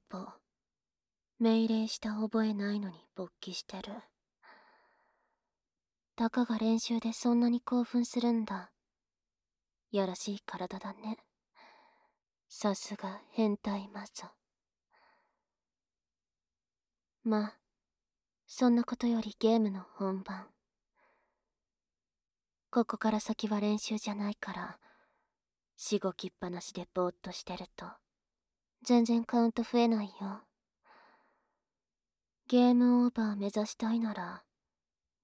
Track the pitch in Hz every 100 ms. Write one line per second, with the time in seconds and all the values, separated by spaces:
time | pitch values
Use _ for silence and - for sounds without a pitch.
0 | - 185 - - _ _ _ _ _ _
1 | _ _ _ - 226 226 226 220 220 -
2 | 220 208 220 226 214 202 202 208 196 165
3 | _ - 175 _ - 175 - 190 202 220
4 | - _ _ _ - - _ _ _ _
5 | _ _ _ _ _ _ _ _ _ _
6 | _ - 226 247 240 220 220 226 - 226
7 | 226 - 240 240 240 240 - 247 233 247
8 | 240 247 240 233 214 190 180 _ _ _
9 | _ _ _ _ _ _ _ _ _ 202
10 | 190 180 - 202 - 180 180 190 196 196
11 | 220 226 _ _ _ _ - - _ _
12 | _ _ _ _ _ - 214 190 - 208
13 | 190 202 - - 214 208 208 202 196 202
14 | 202 - - _ _ _ _ _ _ _
15 | _ _ _ _ _ _ _ _ _ _
16 | _ _ _ _ _ _ _ _ _ _
17 | _ _ 226 214 208 - _ _ _ _
18 | _ _ _ _ - - 247 240 233 240
19 | 240 233 214 - 220 226 214 190 - -
20 | 196 190 190 190 - _ _ _ _ _
21 | _ _ _ _ _ _ _ _ _ _
22 | _ _ _ _ _ _ _ 247 226 208
23 | 220 214 - 220 208 208 208 214 - 214
24 | 214 202 208 214 - 180 175 - _ _
25 | _ _ _ _ _ _ _ - - 208
26 | - - 185 - 180 175 - - 175 185
27 | 180 - 185 - - 180 180 - 175 -
28 | _ _ _ _ _ _ _ _ - 240
29 | 233 233 233 240 233 240 226 240 233 220
30 | 196 - 196 202 - _ _ _ _ -
31 | _ _ _ _ _ _ _ _ _ _
32 | _ _ _ _ - 247 247 247 247 247
33 | 247 233 214 202 202 214 208 - 220 233
34 | 226 202 175 180 - _ _ _ _ _
35 | _ _